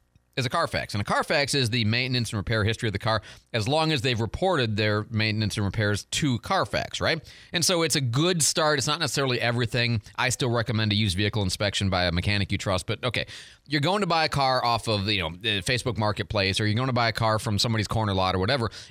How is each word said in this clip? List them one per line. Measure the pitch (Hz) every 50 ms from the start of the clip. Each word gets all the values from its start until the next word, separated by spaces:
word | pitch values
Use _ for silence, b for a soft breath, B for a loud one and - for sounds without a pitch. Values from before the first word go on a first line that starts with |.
| _ _ _ _ _ _ -
is | - 120
a | 120
Carfax. | - 170 160 - - 80 64 - -
And | 104
a | 101
Carfax | - 208 285 - - 175 147 143 - -
is | 143 127 107
the | 117 123 110
maintenance | 104 113 120 127 131 127 123 113 -
and | -
repair | 104 90 - 113 110 101
history | 110 110 - -
of | 110 95
the | 98
car | - 117 113 107 - B B B B B -
as | 117 104
long | 117 143 160 160 156
as | 156 131 98
they've | 135 123 101
reported | 113 98 - - 180 190 180 143 120 110 107
their | 104 107 107 104 107 104 -
maintenance | 113 107 110 110 107 110 107 101 -
and | 113 104
repairs | 98 - - 107 104 104 98 - -
to | - - 160 143 123
Carfax, | 104 - - 196 180 139 - - 71 - - - -
right? | 90 113 160 160 - B B B B B B
And | 175 -
so | - 185 170
it's | 165 160 -
a | 156
good | 135 120 113 139 160 180 190 165 147
start. | - - 175 160 151 151
It's | 139 -
not | 156 151 170
necessarily | 165 139 - 151 139 131 123 113
everything. | 107 120 120 120 123 110 - 120 120 117 120 107 - B B
I | - 123 127
still | 117 - 143 120
recommend | 117 120 110 - 110 110 110 107
a | 101
used | 104 110 101 85
vehicle | 95 104 101 - 110
inspection | 98 90 - - 107 101 - - 101 95
by | 92 90 90
a | 90
mechanic | 82 87 - 104 104 101 98 -
you | 101 90
trust. | - 107 95 90 -
But, | - 107 - -
okay, | 127 - - - B B B B B B B B
you're | - 143 151
going | 139 170 190 214
to | 202
buy | 170 170 165 160
a | 151
car | - 139 135 131 131 127 110
off | 120 117 110 -
of, | 117 110 101 95
you | 107 107 95 85
know, | 80 82 90
the | 107 113 104 98 -
Facebook | - 127 117 - 127 107
Marketplace, | - 107 107 101 - 101 - - 104 95 95 92 113
or | 110
you're | 107 104
going | 117 131
to | 135 120
buy | 120 117
a | 113 110
car | - 117 110 110 104
from | - 117 101
somebody's | 98 - 120 113 110 101
corner | - - 113 110 101 98
lot | 95 92 92 92
or |
whatever, | 92 92 110 139 135 117 - B B B B